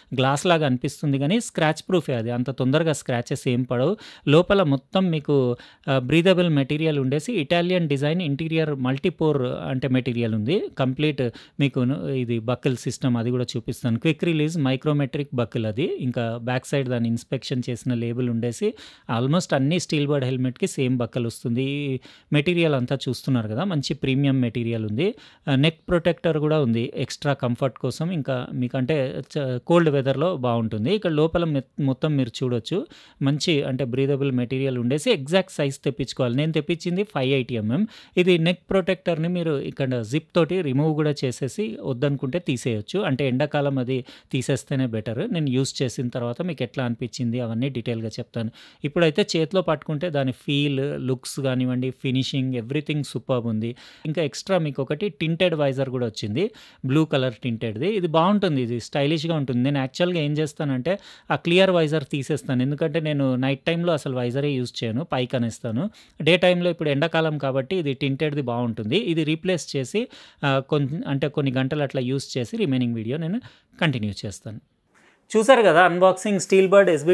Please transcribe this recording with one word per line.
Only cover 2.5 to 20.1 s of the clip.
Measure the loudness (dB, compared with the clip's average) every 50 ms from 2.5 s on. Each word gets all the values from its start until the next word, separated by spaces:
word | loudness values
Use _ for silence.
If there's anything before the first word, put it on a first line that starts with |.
తొందరగా | -2 0 2 2 4 4 4 2 0
స్క్రాచెస్ | -2 -2 -2 -2 -2 -2 -2 -4 -4 -2 0
ఏం | 0 0 0
పడవు. | 0 0 0 2 0 0 -2 -6 -16 -16 -6 0 4
లోపల | 6 6 6 6 4 4 4
మొత్తం | 4 2 0 -2 _ -2 0 0 2
మీకు, | 0 -2 0 2 2 2 4 2 0 -2 -6 -18 -20 _ -4 0
ఆ, | 0 0
బ్రీదబుల్ | 2 2 4 4 6 6 4 4 4 2
మెటీరియల్ | 4 2 2 0 0 0 0 0 0 0
ఉండేసి | 0 0 0 -2 -2 -2 -2
ఇటాలియన్ | -2 0 0 2 2 2 2 2 0 2 0
డిజైన్ | 0 0 0 0 0 0
ఇంటీరియర్ | -2 -2 -2 -2 -2 -2 0 0 0 0 -2 -2
మల్టీపోర్ | 0 -2 0 0 0 -2 -2 0 2 2 2 2 0 -2 -4 -4 -4
అంటే | -4 -4 -2 0 2
మెటీరియల్ | 2 2 0 0 -2 0 0 0 0
ఉంది. | 0 0 0 0 0 -2 -4 -4 -2
కంప్లీట్ | -2 -2 0 0 0 0 0 0 -2 -4 -4 -8 -16 -10 _ 0
మీకు | 0 0 2 0
ను-, | 0 0 0 -2 -4 -4 -2
ఇది | -2 -2 -2 -2 -2
బకిల్ | -2 -2 -2 -2 0 -2 -2 -2
సిస్టమ్ | -4 -8 -6 -4 -2 0 0 0
అది | 0 0
కూడా | 0 -2 -2
చూపిస్తాను. | -2 -4 -6 -6 -6 -8 -4 -2 -2 -2 0
క్విక్ | 0 0 0 0 0
రిలీజ్ | 0 0 2 0 0 0 0
మైక్రోమెట్రిక్ | 0 0 0 0 0 0 0 0 0 -2 -2 -6 -6 -4 -2
బకిల్ | -2 -2 -2 -2 -4 -2
అది. | -2 -2 -2 -2 -2 -2 -4
ఇంకా | -4 -4 -2 -2 -2 -2 -4 -4
బ్యాక్ | -4 -2 -2 -2 -2 -2
సైడ్ | -2 -2 -2 0
దాన్ని | -2 0 0 0
ఇన్స్పెక్షన్ | -2 -2 -4 -6 -8 -6 -6 -4 -4 -4 -4
చేసిన | -4 -6 -6 -4 -2 -2
లేబుల్ | -2 -2 -2 -2 -2 -2 -2
ఉండేసి | 0 0 -2 -2 -2 -2 -2 -4 -4 -4 -12 -20 -20 -16 _ -4
almost | -2 0 0 2 2 0 0 0 0
అన్ని | 0 2 2 0 0
స్టీల్ | -2 -2 -2 0 0
బర్డ్ | 0